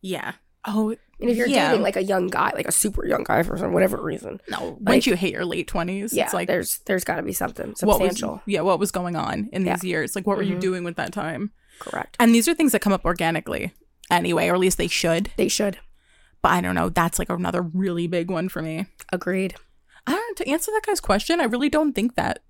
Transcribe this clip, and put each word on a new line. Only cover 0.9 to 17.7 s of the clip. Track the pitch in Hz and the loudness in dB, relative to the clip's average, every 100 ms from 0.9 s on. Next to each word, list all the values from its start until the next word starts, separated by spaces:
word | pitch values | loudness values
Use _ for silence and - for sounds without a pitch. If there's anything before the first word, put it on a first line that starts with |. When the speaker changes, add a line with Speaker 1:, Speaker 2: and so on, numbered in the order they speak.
| 226 _ - | -2 _ -4
Speaker 2:
And | 240 | 0
if | 233 | 2
you're | 233 | 4
Speaker 1:
yeah. | 269 180 | 4 4
Speaker 2:
dating, | 220 | 4
like, | - 202 | 2 0
a | |
young | 190 190 185 | 0 2 2
guy, | - - - | 0 0 0
like, | - | 0
a | |
super | - 214 202 - | 2 0 0 0
young | - | 0
guy | - 110 | 2 2
for | 170 156 | 2 0
some, | 180 | 0
whatever | 170 190 208 | 4 4 2
reason. | 160 - - 196 - | -6 -8 -8 -12 -8
Speaker 1:
No, | 208 - - | -6 -6 -4
Speaker 2:
Like, | 202 247 | 4 4
Speaker 1:
once | 233 | 4
you | 220 | 2
hit | 185 | 0
your | - 180 | -2 -4
late | 165 - | -4 -4
twenties, | 190 170 196 214 | -4 -4 -4 -4
Speaker 2:
yeah, | 208 - | -2 0
Speaker 1:
it's | |
like, | 190 175 | -2 0
Speaker 2:
there's, | 180 - - - | -2 -2 -6 -2
there's | 190 | -2
gotta | - 165 | -2 -4
be | - | -4
something | 185 - - - - | -4 -6 -6 -10 -2
Speaker 1:
what | 190 208 | 2 4
was, | 185 | 2
Speaker 2:
substantial. | - - - - | 0 -6 -8 -4
Speaker 1:
yeah, | 196 | -2
what | 165 175 | 0 0
was | 190 | 0
going | 185 180 170 | -2 -4 -4
on | - - 208 | -4 -4 -6
in | - 185 | -2 -2
Speaker 2:
Yeah. | 175 | -2
Speaker 1:
these | |
years? | 185 170 147 - | -2 -4 -4 -4
Like, | 190 | -2
what | 202 | 0
were | |
you | 202 | 0
Speaker 2:
Mm-hmm. | 180 | 0
Speaker 1:
doing | 185 185 | -2 -2
with | 175 170 | -6 -6
that | - | -6
time? | - 160 156 208 _ _ - | -6 -6 -6 -8 _ _ -18
Speaker 2:
Correct. | - - - - | -8 -8 -8 4
Speaker 1:
And | 233 | 6
these | 233 233 | 8 4
are | 330 | 4
things | 311 | 4
that | 214 | 4
come | 208 | 2
up | 196 170 | 2 2
organically | 175 165 165 - - - - _ _ - | 0 0 0 -4 -6 -6 -10 _ _ 0
anyway, | 175 175 170 170 | 2 4 2 4
or | 180 | 4
at | |
least | 185 180 | 4 2
they | 170 | 0
should. | - 170 165 202 - | 0 2 2 0 0
Speaker 2:
They | 202 | 0
should. | - 208 185 - - _ _ _ _ | 2 0 -2 -14 -20 _ _ _ _
Speaker 1:
But | - | 2
I | 180 | 2
don't | 180 180 | 2 0
know. | 165 | 0
That's, | 170 165 - | 2 0 0
like, | 180 | -4
another | 175 175 175 | -2 -2 -2
really | 175 | -2